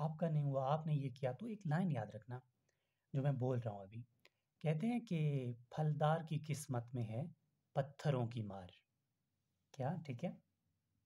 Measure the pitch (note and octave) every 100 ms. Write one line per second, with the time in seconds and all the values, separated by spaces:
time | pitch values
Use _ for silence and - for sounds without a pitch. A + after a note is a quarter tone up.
0 | D#3 D#3 E3 D3+ C#3+ C3+ C3+ D#3 D#3+ D3
1 | C3+ A#2+ B2+ B2+ A#3 G#3 D#3 D#3 F#3+ A#2
2 | G#2+ G#2+ - B2 - _ _ _ _ _
3 | _ C#3+ C#3+ B2+ B2+ B2 A#2 G2+ G2 G#2+
4 | A#2+ _ - _ _ _ D3+ D#3 A3+ A#3+
5 | - E3 D3+ C#3 B2 A#2+ - - D#3 C#3+
6 | D3+ E3 E3 D3+ - C#3+ - A#2+ A#2 C3
7 | A#2 A2+ E3 - _ _ _ D3 C#3 -
8 | D#3 C3 A#2 A#2 G#2 F#2+ F2+ - _ _
9 | _ _ _ _ _ _ _ - B2+ F3+
10 | - A#2+ F#3 - _ _ _ _ _ _